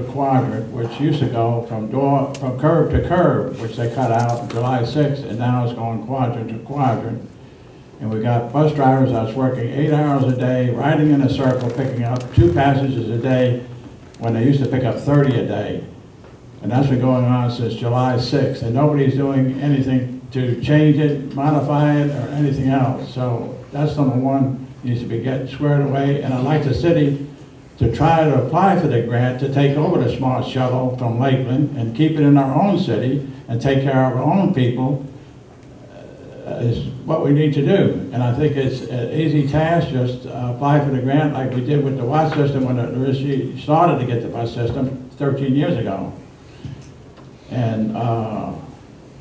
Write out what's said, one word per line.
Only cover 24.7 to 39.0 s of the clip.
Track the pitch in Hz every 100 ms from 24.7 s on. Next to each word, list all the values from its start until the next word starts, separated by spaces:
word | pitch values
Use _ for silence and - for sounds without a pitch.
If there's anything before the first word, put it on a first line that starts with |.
| -
needs | 123 117
to | 113
be | 117
get | 131 131 131
squared | - 147 143
away. | 139 135 139 139
And | 123
I'd | 127
like | 131 151 139
the |
city | 120 170 156 143 139 - - - - - -
to | 120 -
try | 156 165 156
to | 127
apply | 117 160 196 175
for | 147
the | 117
grant | - 120 127 127
to | 139
take | 139 143 143
over | 165 -
the | 120 -
smart | 131 123 -
shuttle | 131 127 123 127 120
from | - 113
Lakeland | 139 131 117 135 143 120
and | 113 -
keep | 156
it | 151
in | 143 143
our | 135 156
own | 202 180
city | - 123 123 143 - - -
and | 120
take | 135 135
care | 135 131 131
of | 123
our |
own | 151 196 165
people, | - 123 123 131 147 - - - - - - - - - - - - - - -
uh, | 87
is | 117 - - - -
what | 151
we | 139
need | 143 151
to | 143 156
do. | 190 135 - -
And | 127
I | 123 127
think | 151 135
it's | 127 -
an | - 123